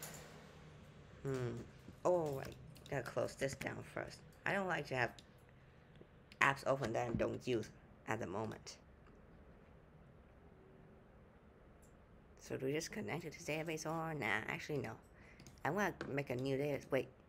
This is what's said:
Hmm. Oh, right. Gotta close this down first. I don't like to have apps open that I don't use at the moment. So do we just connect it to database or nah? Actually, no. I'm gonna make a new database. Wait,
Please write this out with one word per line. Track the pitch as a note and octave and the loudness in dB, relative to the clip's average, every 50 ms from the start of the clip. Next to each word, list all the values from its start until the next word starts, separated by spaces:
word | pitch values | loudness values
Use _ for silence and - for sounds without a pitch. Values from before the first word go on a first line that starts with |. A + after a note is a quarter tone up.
| - - - - - - - - - - - - - - - - - - - - - - - - - | -10 -10 -10 -10 -12 -12 -14 -16 -16 -16 -16 -16 -16 -16 -16 -16 -16 -16 -16 -16 -16 -16 -12 -6 -2
Hmm. | C#3 C3+ B2+ B2+ A#2+ A#2 A#2+ - - - - - - - - - | 0 2 2 2 0 -2 -2 -6 -8 -12 -16 -14 -16 -6 2 6
Oh, | E3+ F3+ F3 D#3+ D3+ | 8 8 8 6 4
right. | C#3 C3+ - - - - - - - - - - | 2 0 -2 -4 -8 -10 -12 -14 -14 -14 -8 -2
Gotta | D3 C3+ - | -2 0 0
close | - - B2 A#2 A#2 - | 0 2 2 2 2 2
this | - C3+ C3+ C3+ | 2 0 0 2
down | - - - A2+ A2+ A2+ - - | 0 -2 -2 -2 -4 -6 -4 -4
first. | - - - - - - - - - - | -4 -4 -4 -6 -12 -14 -16 -10 -4 0
I | - E3+ | 2 4
don't | G3+ F#3+ F#3 | 4 4 2
like | E3 E3 C#3+ C#3 | 2 0 0 2
to | C3+ | 4
have | B2+ A#2+ A2+ - - - - - - - - - - - - - - - - - - - - - - - - - - | 4 4 4 4 0 -16 -18 -18 -20 -20 -20 -20 -20 -20 -20 -20 -20 -20 -20 -18 -18 -18 -18 -18 -20 -20 -6 2 6
apps | - C#3 C#3 - - | 6 8 6 6 4
open | - C3+ C3+ C3+ A2 A2+ | 4 4 4 4 2 4
that | A2+ B2 A#2+ | 4 2 4
I | A#2 | 4
don't | A2+ A2 A2+ A2 - - B2+ | 4 4 2 2 0 0 2
use | B2 A2 A2 - - - - - - - - - | 2 2 2 -2 -8 -16 -18 -20 -20 -8 0 0
at | A2 A2 | 0 2
the | A2 | 2
moment. | E2+ F2+ G2+ A2+ G#2+ - - - - - - - - - - - - - - - - - - - - - - - - - - - - - - - - - - - - - - - - - - - - - - - - - - - - - - - - - - - - - - - - - - - - - - - - - - - - - - | 0 0 0 0 0 -2 -6 -8 -12 -14 -14 -14 -20 -20 -20 -20 -20 -18 -18 -18 -18 -18 -18 -18 -18 -18 -20 -20 -20 -20 -20 -20 -20 -20 -20 -20 -20 -20 -20 -20 -20 -20 -20 -20 -20 -20 -20 -20 -20 -18 -18 -18 -18 -20 -20 -20 -20 -20 -20 -20 -20 -20 -20 -20 -20 -20 -20 -20 -20 -20 -20 -20 -20 -20 -20 -20 -20 -20 -20 -20 -18 -18 -12
So | - - C3 B2 | -8 -4 -4 0
do | C3 | 2
we | C3+ C#3+ | 2 2
just | D#3+ E3 - | 2 0 -2
connect | - A3 - G2+ B2 E3 E3+ | -4 -4 -2 -2 -2 -2 -2
it | D#3 - | -4 -8
to | - | -6
database | E3+ - D3 D#3+ D3+ E3+ D#3 D#3 - | -2 -2 0 0 0 0 0 -2 0
or | D#3 D#3+ E3 D#3+ D#3+ D#3+ | 0 0 0 0 0 0
nah? | C#3+ A2 G#2+ G2 G#2+ - - | 2 4 4 4 4 2 2
Actually, | - - - - D3 D#3+ | -2 -2 -2 0 0 0
no. | G#2+ A2+ A2+ - - - - - - - - - - - - - - | 0 -2 -4 -8 -12 -18 -20 -20 -18 -18 -18 -18 -18 -18 -8 0 2
I'm | C3+ C3 | 2 4
gonna | G#3 G3+ F3 - - - - | 4 4 4 2 0 -4 -2
make | B2+ C#3 C#3 - | 0 0 2 2
a | B2+ | 2
new | B2 C3 C#3 C3+ C3 | 2 2 4 4 4
database. | C#3+ D3 C#3 - - - | 4 4 2 0 0 4
Wait, | C#3+ C3 - - - - - | 4 4 4 2 -4 -18 -20